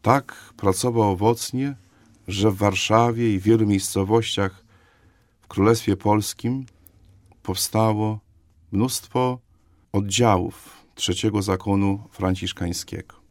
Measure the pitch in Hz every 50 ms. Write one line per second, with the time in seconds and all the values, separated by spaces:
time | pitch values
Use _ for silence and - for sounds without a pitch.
0 | - 110 127 139 - - - - - - _ - - 98 90 - - 127 117 117
1 | 107 101 95 87 104 110 120 117 - - - 127 135 143 139 - _ _ _ _
2 | _ _ _ _ _ - 101 98 101 110 98 95 104 101 95 92 - - 107 113
3 | 117 120 117 117 120 113 104 92 92 107 113 113 110 104 101 98 95 - - 98
4 | 98 95 110 117 110 - - - 101 95 92 - _ _ _ _ _ _ _ _
5 | _ _ _ _ _ _ _ _ _ _ - 98 98 110 117 113 - - 98 92
6 | - 104 104 107 101 - - - - 117 127 135 131 - _ _ _ _ _ _
7 | _ _ _ _ _ _ _ _ _ - 95 95 - - - 110 110 110 107 104
8 | 107 107 107 107 _ _ _ _ _ _ _ _ _ _ - 95 117 127 - -
9 | - - - 131 127 127 127 120 _ _ _ _ _ _ _ _ _ _ - 101
10 | 101 98 95 107 123 113 101 90 87 87 - - - - - - _ _ _ -
11 | - - - - - 110 104 104 95 101 95 92 - 101 98 98 98 98 98 101
12 | 110 - _ - 95 92 92 92 92 90 - - 90 87 87 - - - - 82
13 | 82 - - _ _ _